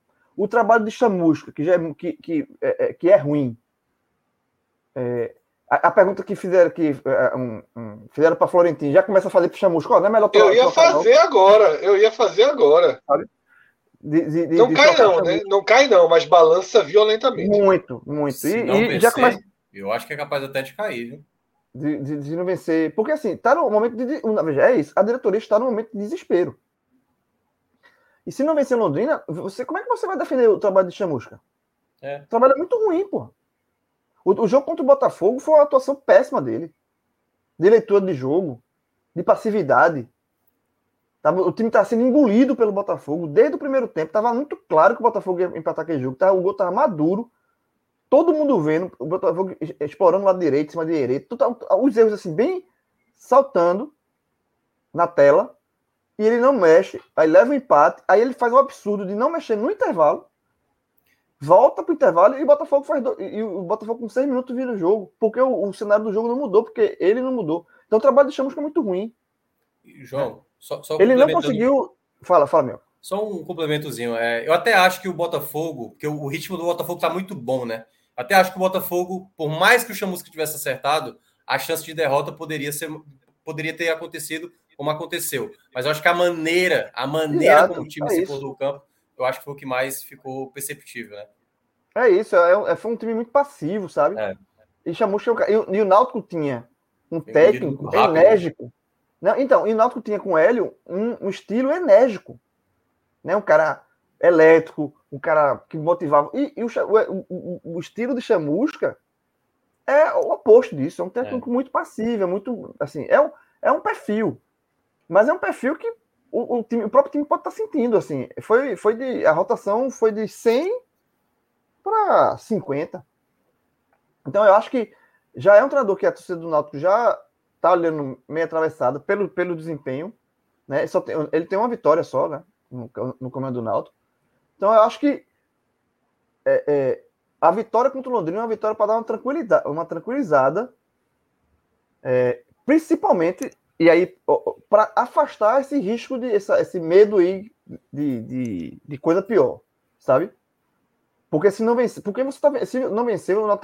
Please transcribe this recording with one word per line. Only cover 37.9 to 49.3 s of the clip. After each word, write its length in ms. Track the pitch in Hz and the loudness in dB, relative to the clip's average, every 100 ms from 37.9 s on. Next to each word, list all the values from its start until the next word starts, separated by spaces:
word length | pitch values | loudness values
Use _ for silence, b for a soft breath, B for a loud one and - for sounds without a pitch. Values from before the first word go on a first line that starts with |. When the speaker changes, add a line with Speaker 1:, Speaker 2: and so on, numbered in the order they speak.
| 202 | 0
Speaker 1:
de 120 | 185 | 0
jogo, 480 | 139 131 165 170 120 _ _ _ _ _ 170 | -4 -2 -2 -4 -12 _ _ _ _ _ -8
de 80 | |
passividade. 840 | 180 202 220 208 139 123 165 147 113 _ _ _ _ _ _ _ _ _ _ _ | -2 0 0 -4 0 4 4 0 -10 _ _ _ _ _ _ _ _ _ _ _
Tava, 200 | 151 180 | -2 0
o 100 | 180 | -2
time 180 | - 226 | -2 0
tá 140 | 226 | 0
sendo 200 | 196 226 | 0 0
engolido 520 | 254 277 247 220 262 240 | 2 4 4 4 2 2
pelo 160 | 214 | 0
Botafogo. 560 | 196 196 156 - 160 165 | -2 -6 -8 -6 -8 -2
Desde 280 | 165 294 - | 2 2 0
o 40 | |
primeiro 280 | 277 269 233 | -4 -4 -4
tempo, 240 | 160 156 | -6 -4
tava 220 | 214 233 | -2 -2
muito 220 | 233 294 - | -2 -6 -12
claro 400 | - 156 185 240 | -2 4 4 4
que 60 | |
o 20 | |
Botafogo 360 | 226 202 185 175 | -2 -2 -6 -4
ia 180 | 180 160 | -4 -4
empatar 260 | 165 160 | -8 -6
aquele 180 | 160 151 | -6 -4
jogo. 140 | 131 127 | -6 0
Tava, 220 | 185 185 | 2 2
o 40 | |
gol 120 | 180 | 0
tava 180 | 196 180 | -2 -2
maduro. 600 | 202 285 156 156 196 233 _ _ _ _ _ _ _ - | 0 -2 0 -2 -2 -6 _ _ _ _ _ _ _ 0
Todo 240 | 285 330 | 2 2
mundo 260 | 302 285 220 | 0 0 0
vendo, 320 | 151 160 180 - | 0 -2 -4 -10
o 80 | 147 | -6
Botafogo 500 | 180 175 | -2 -2